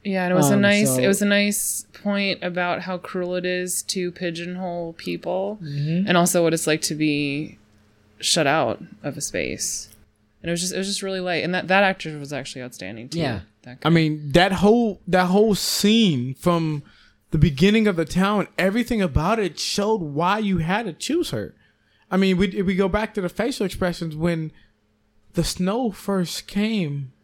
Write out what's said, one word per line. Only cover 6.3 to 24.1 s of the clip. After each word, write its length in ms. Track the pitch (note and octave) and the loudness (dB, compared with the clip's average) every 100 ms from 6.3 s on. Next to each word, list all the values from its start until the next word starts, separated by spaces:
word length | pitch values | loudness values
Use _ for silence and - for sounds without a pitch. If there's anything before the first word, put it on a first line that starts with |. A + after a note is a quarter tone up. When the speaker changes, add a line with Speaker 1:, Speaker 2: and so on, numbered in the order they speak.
| F3+ | 4
Speaker 1:
what 100 | E3 | 2
it's 140 | D#3+ D#3+ | 2 0
like 140 | D#3 | 0
to 120 | - D3+ | -2 0
be 640 | D#3 D3 D3 C#3+ D#3+ - _ _ _ _ _ _ | 0 0 -2 -4 -8 -14 _ _ _ _ _ _
shut 280 | - F3 C#3+ | -2 2 2
out 340 | D#3 A#2+ - - - | 2 2 -2 -10 -12
of 140 | - D3+ | -10 -8
a 40 | |
space. 680 | - - C2 E2 - - - - _ _ _ _ | -6 -4 -6 -6 -6 -8 -12 -20 _ _ _ _
And 80 | E3 | -6
it 40 | |
was 80 | E3+ | -4
just, 120 | F3+ | -4
it 40 | F3+ | -4
was 100 | F#3+ | -4
just 140 | G3+ | -6
really 180 | G3 F#3+ | -6 -6
light. 240 | F3+ E3 | -2 -2
And 100 | E3 | -2
that, 140 | F#3 D#3+ | -4 2
that 160 | F#3+ | 4
actor 340 | G3 F#3+ D#3+ D3+ | 4 0 -8 -10
was 140 | C#3 | -8
actually 300 | C#3+ C3 C3+ | -10 -10 -12
outstanding 460 | B2+ - F#2 A2 B2 | -14 -12 -12 -12 -8
too. 100 | D#3+ | -4
Speaker 2:
Yeah. 220 | D3 G#2+ - _ | -4 -4 -10 _
Speaker 1:
That 160 | B2 B2 | -20 -4
Speaker 3:
I 60 | D#3 | 2
Speaker 1:
guy. 0 | |
Speaker 3:
mean, 420 | E3 D#3 D3+ D3 | 4 2 -2 2
that 200 | C#3 F#3+ | 4 4
whole, 480 | F#3 G3+ A#3 A#3 F#3+ - | 6 6 6 2 -4 0
that 180 | F3+ F3+ | 2 4
whole 280 | F#3+ A3 F#3+ | 4 4 2
scene 800 | - - G3+ A3+ G#3+ C3+ B2 C3+ | 0 0 4 6 4 2 -2 -2
from 480 | F3+ E3+ D#3+ D3 - _ _ _ _ | 0 2 0 -4 -8 _ _ _ _
the 60 | D#3+ | 4
beginning 480 | D3 C3+ F#3+ A3 G#3+ | 4 6 4 6 4
of 80 | E3+ | 2
the 100 | D#3 | 0
town, 420 | F3 G3 G#3 E3 - | 2 2 2 0 0
everything 440 | F#3+ A3 A#3+ A#3 | 0 0 0 0
about 380 | F#3 C3 F#3 A3+ | 2 2 2 0
it 200 | F#3 - | 0 -4
showed 420 | - - G3+ A3 | -4 -2 0 0
why 360 | D#3 C#3+ F3 G#3 | -2 -2 0 0
you 200 | G#3 F3+ | 0 0
had 260 | D#3+ G3+ A3+ | 0 -2 -4
to 80 | |
choose 380 | C#3+ - D#4+ E4 | -8 -4 -2 -2
her. 220 | A#2+ F#2+ _ _ _ _ _ _ | -4 -8 _ _ _ _ _ _
I 80 | F#3 | 2
mean, 200 | F#3+ F3+ | 2 2
we, 100 | G3+ | 0
if 160 | G#3 F#3 | 0 -2
we 100 | F#3 | 0
go 140 | F#3+ | 0
back 240 | G#3 G#3+ - | 0 -4 -4
to 60 | |
the 80 | F3+ | -6
facial 360 | - A#3 C4 F#3+ | -4 -4 -2 -6
expressions, 500 | - F3+ E3+ E3 | -2 -4 -4 -8